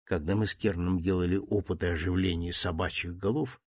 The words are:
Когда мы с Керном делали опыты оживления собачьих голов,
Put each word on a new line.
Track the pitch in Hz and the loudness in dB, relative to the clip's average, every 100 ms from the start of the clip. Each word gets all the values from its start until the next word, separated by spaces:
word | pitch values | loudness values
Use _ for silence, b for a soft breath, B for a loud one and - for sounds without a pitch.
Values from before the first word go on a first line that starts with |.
Когда | - 85 76 101 | -4 -2 2 2
мы | 107 | 0
с | |
Керном | - 107 87 87 92 | 0 -2 0 2 2
делали | 90 92 87 98 | 2 2 2 0
опыты | - 104 - - 87 | 0 -2 0 -2 0
оживления | 82 87 92 92 85 87 | 0 0 2 2 0 -2
собачьих | - 92 85 90 - 87 87 | -2 -2 -2 -2 -2 -6 -4
голов, | 98 139 131 - _ | -2 0 -2 -8 _